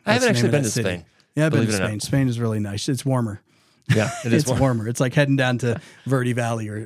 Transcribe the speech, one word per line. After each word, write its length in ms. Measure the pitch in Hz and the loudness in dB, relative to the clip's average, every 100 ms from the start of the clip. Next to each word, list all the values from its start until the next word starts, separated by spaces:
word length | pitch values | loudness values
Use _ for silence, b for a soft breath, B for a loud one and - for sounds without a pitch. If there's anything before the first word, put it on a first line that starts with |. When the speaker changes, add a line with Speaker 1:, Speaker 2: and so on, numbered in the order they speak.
| - | -2
Speaker 1:
I 80 | |
haven't 0 | |
Speaker 2:
What's 100 | 240 | 2
the 40 | 247 | 2
Speaker 1:
actually 120 | 120 | 2
Speaker 2:
name 40 | 120 | 2
of 60 | |
Speaker 1:
been 100 | 147 | 2
Speaker 2:
that 60 | 113 | 0
Speaker 1:
to 40 | |
Speaker 2:
city? 160 | 123 98 | 0 -2
Speaker 1:
Spain, 160 | 87 - b b 147 | -4 -10 b b 0
Speaker 2:
Yeah, 100 | 156 | 2
I've 60 | |
been 60 | 113 | 2
Speaker 1:
believe 80 | 110 | 2
Speaker 2:
to 40 | |
Speaker 1:
it 40 | 104 | 0
or 40 | |
not. 60 | 90 | -2
Speaker 2:
Spain. 120 | 107 | -4
Spain 280 | - 139 131 | -2 0 0
is 120 | 117 | 0
really 200 | 117 107 | -2 -2
nice. 280 | 101 101 - | -4 -4 -2
It's 160 | 127 | -2
warmer. 380 | 135 127 113 98 _ b b b b | 0 0 0 -6 _ b b b b
Speaker 1:
Yeah, 160 | 107 - - | 2 2 -4
it 80 | 117 | 0
is 100 | 117 | 0
Speaker 2:
<laughs> 0 | |
It's 60 | 147 | 2
Speaker 1:
warm. 100 | 120 | 2
Speaker 2:
warmer. 280 | 135 117 107 | 2 0 -4
It's 120 | 120 | -2
like 120 | 127 | 0
heading 220 | 147 143 135 | 2 2 2
down 220 | 127 123 | 2 0
to 220 | 120 117 B B 127 | -2 -4 B B -2
Verde 260 | 131 123 | 0 0
Valley 340 | 120 117 113 107 | -2 -2 -4 -6
or, 80 | 107 | -8